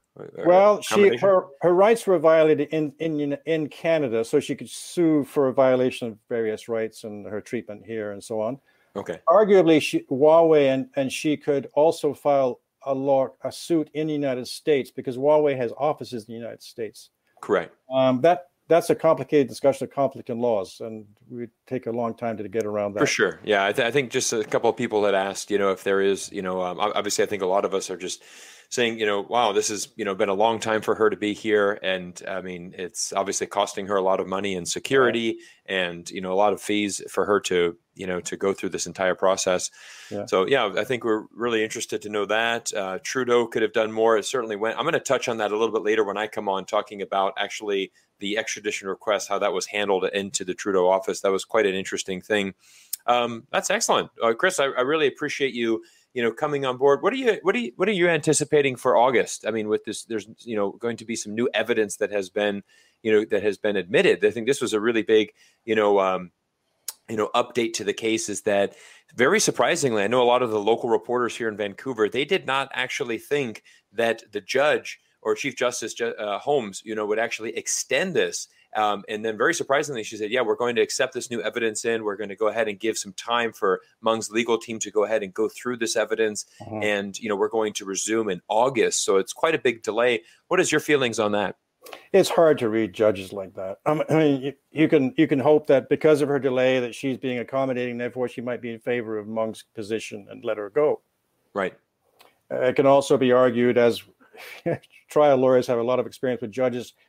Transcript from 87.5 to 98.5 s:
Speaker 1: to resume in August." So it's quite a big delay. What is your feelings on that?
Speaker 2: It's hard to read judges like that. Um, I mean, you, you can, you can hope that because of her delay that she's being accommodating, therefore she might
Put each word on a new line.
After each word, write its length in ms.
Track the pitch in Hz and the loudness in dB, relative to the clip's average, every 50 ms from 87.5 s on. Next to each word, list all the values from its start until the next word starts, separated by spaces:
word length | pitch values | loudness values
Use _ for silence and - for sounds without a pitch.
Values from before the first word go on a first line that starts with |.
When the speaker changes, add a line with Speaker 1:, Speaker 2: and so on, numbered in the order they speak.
| - 113 110 107 101 | 0 0 -2 -2 -4
Speaker 1:
to 120 | - 107 | -6 -8
resume 440 | 95 98 90 - 101 110 113 113 104 | -8 -6 -6 -4 -2 -2 -2 -2 -2
in 120 | 92 90 - - | -4 -6 -6 -2
August." 560 | 101 107 120 135 139 113 98 90 85 - - | 0 2 2 2 2 2 2 2 0 -2 0
So 140 | - 101 95 | 2 2 2
it's 160 | 95 - - | 0 -2 -4
quite 220 | - - 160 165 | -2 0 0 0
a 40 | 147 | 0
big 220 | - 127 120 113 - | 0 0 -2 -2 -4
delay. 400 | - 101 110 117 123 120 110 - _ _ _ _ - | -6 -2 0 0 0 0 -2 -4 _ _ _ _ -2
What 100 | 160 190 | 0 0
is 120 | 175 139 | 2 2
your 100 | - 151 | 0 0
feelings 360 | - - 151 143 135 120 113 - | 0 2 0 2 2 0 0 0
on 140 | 110 104 | 0 0
that? 240 | 104 104 104 92 98 _ _ _ _ _ - - - - - _ - | 2 0 0 -2 -4 _ _ _ _ _ -20 -20 -20 -20 -4 _ 4
Speaker 2:
It's 160 | 196 180 - | 4 4 4
hard 300 | - - 170 160 151 127 | 4 4 6 6 4 4
to 100 | 127 110 | 2 0
read 240 | 107 113 110 101 92 | 0 0 0 -2 0
judges 400 | - 110 107 107 95 95 95 - | 2 4 4 2 2 -4 -10 -10
like 220 | 101 95 98 - | -10 -12 -12 -12
that. 240 | - 95 95 98 - - | -10 -10 -10 -10 -6 -2
Um, 180 | 151 151 160 - - | -2 0 0 0 0
I 40 | 143 | 2
mean, 280 | 160 156 147 143 135 | 4 4 4 2 0
you, 120 | 127 139 131 _ _ _ | -2 -6 -10 _ _ _
you 160 | - 143 156 143 | -2 0 2 4
can, 240 | 160 156 135 127 131 - | 4 4 2 2 2 2
you 100 | 160 147 | 2 2
can 120 | 156 139 | 2 2
hope 280 | 120 147 151 147 - - | 4 4 4 4 4 4
that 200 | 147 131 127 - | 4 4 4 2
because 320 | 151 - - 156 156 139 | 0 2 4 4 4 4
of 60 | 147 135 | 4 2
her 100 | 143 139 | 0 0
delay 400 | 120 135 127 127 127 131 131 131 | 0 0 0 2 2 2 2 2
that 120 | 123 120 107 | 0 -2 -6
she's 240 | - - 139 131 110 | -6 -4 -4 -4 -4
being 220 | - 135 123 123 | -4 -6 -4 -6
accommodating, 580 | 117 - - 135 135 131 127 123 123 123 120 120 | -6 -4 -2 -2 -2 0 -2 -2 -4 -4 -6 -6
therefore 300 | 120 120 - 127 127 120 | -6 -6 -4 -4 -4 -4
she 140 | - - | -6 -6
might 200 | 117 123 | -8 -6